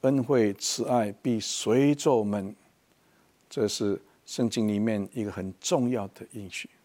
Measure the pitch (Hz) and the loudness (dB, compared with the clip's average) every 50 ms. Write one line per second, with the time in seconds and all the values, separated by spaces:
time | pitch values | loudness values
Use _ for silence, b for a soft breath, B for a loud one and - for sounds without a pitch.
0 | - 131 139 139 123 120 147 123 110 104 101 - - - - - 113 - 123 123 | 2 2 2 2 2 2 4 4 4 4 2 -2 -4 -6 -4 -4 -2 0 2 2
1 | 110 104 101 _ _ 131 117 110 104 - - - - - 110 127 139 143 147 143 | 2 0 -4 _ _ 0 0 0 -2 -4 -6 -4 0 2 4 4 6 4 4 4
2 | - 160 135 117 107 104 101 104 95 98 - _ _ _ _ _ _ _ b b | 2 2 4 4 2 0 -2 -2 -4 -6 -10 _ _ _ _ _ _ _ b b
3 | b b b b b b b b b _ - 143 117 104 - - 110 101 98 - | b b b b b b b b b _ -2 -2 0 0 0 -2 -2 -2 -2 -4
4 | - b b b b - - - 127 113 - 123 110 107 104 104 104 113 110 104 | -6 b b b b -14 -4 -2 -2 0 0 0 0 0 0 0 0 0 0 -2
5 | 98 95 _ 123 107 101 95 - 95 95 95 _ - - 180 156 123 120 127 117 | -4 -6 _ -6 -6 -6 -6 -6 -8 -8 -10 _ -4 -2 0 0 0 0 -2 -4
6 | 101 98 _ - - - - 113 101 92 - - - - _ _ | -4 -6 _ -16 -20 -16 -14 -14 -14 -12 -12 -14 -14 -14 _ _